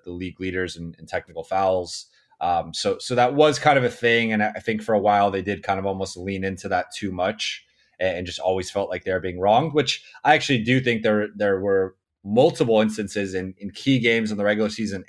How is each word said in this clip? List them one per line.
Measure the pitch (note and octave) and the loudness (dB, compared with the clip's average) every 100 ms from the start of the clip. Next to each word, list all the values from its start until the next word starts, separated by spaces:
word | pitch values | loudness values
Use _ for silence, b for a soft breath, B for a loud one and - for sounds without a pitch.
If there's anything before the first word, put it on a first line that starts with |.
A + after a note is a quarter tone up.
| - | -10
the | |
league | F2 F#2 - | -10 -10 -8
leaders | F#2 F2+ F2+ E2+ | -6 -4 -6 -8
in, | E2+ D#2+ | -14 -16
in | E2 | -10
technical | F#2 - E2 | -8 -8 -12
fouls. | - F#2+ F#2+ F#2 E2+ - - b b - | -6 -2 0 0 -2 -10 -16 b b -6
Um, | E2+ E2+ D#2+ | -2 -2 -2
so, | D#2+ G2+ F#2+ | -4 -4 -4
so | - B2 | -2 2
that | B2 C#3 | 2 6
was | D#3 C3+ | 4 4
kind | D3+ C#3 | 4 4
of | |
a | B2 | 2
thing. | - A#2+ A#2 A2+ | 0 2 4 2
And | G#2+ | 0
I, | G#2+ - | 0 -2
I | |
think | - G#2+ | -4 -4
for | G#2+ G#2+ | 0 2
a | |
while | G#2 G#2 G2+ | 4 4 4
they | G2 | 2
did | F#2 G2+ | -2 -4
kind | - F#2+ | -2 -2
of | G2 | -2
almost | F#2+ F#2+ F2 | -4 -6 -8
lean | F#2 G2 F#2+ | -6 -4 -4
into | F#2+ G2 | -6 -2
that | F2+ - - | -2 -2 -6
too | G2+ | -6
much | F2+ F#2 A2 - - _ _ _ - | -2 -2 -2 -6 -8 _ _ _ -4
and, | F#2 F2 | -2 -2
and | F2 | -6
just | - | -4
always | F2 F#2+ F2+ | -2 -2 -2
felt | G2+ F#2 | -4 -4
like | F2+ | -4
they | F#2+ | -4
were | F#2 | -4
being | F2+ F2+ | -4 -2
wronged, | G2 A2+ D#3+ | 2 2 2
which | D3 C3+ - B B | 0 -2 -4 B B
I | C3+ | 2
actually | D#3 - B2+ | 2 2 0
do | G#2+ C3 | 2 2
think | B2+ A#2 | 2 0
there, | A2 G#2+ G#2+ G#2 | 2 0 0 -2
there | G2+ F#2+ | 0 0
were | G2+ G2 F#2 - _ _ | 2 0 0 -6 _ _
multiple | G2 A2 D#3 - C3+ A2 | 0 4 4 4 4 4
instances | A2 A2 G2+ G#2 G2 | 4 0 -6 -4 -4
in, | F#2 F#2 F#2+ | -4 -6 -8
in | G2+ | -14
key | - - C3 | -4 0 2
games | A#2 A2+ G#2+ | 4 2 0
in | G#2 | 0
the | G2+ | 0
regular | G#2+ G#2+ | 2 0
season | G#2+ G#2+ G2 | -2 -6 -6